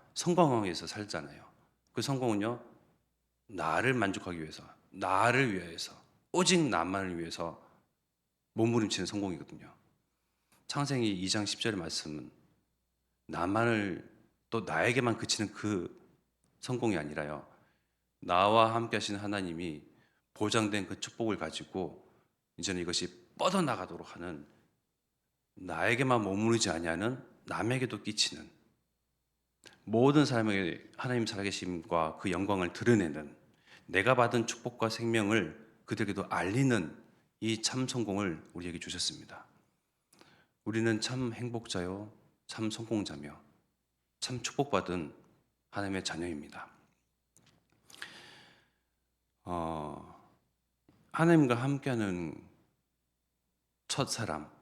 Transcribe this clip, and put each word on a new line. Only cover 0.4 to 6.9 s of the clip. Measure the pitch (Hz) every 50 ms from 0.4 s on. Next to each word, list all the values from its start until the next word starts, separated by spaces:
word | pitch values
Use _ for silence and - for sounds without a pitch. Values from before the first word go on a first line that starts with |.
| 175 143 123 113 104
위해서 | 92 82 - 87 78
살잖아요. | - 107 104 101 - 82 73 71 73 - - - - _ _ _ _ _ _ _ -
그 | 120 117
성공은요, | 143 139 127 127 120 107 101 101 117 123 - - - - - _ _ _ _ _ _ _ _ _ _ _ _ _
나를 | - 110 90 78 80 80 87 104 127 131
만족하기 | 123 104 95 92 98 - 95 87 82 78
위해서, | 78 - - - - - _ _ _
나를 | - 95 95 92 95 95 110 120 120 131 139 120 98
위해서, | 92 87 85 82 82 - - - - - _ _ _ _ _ -
오직 | 175 185 - 185 175 160 131
나만을 | 95 82 85 90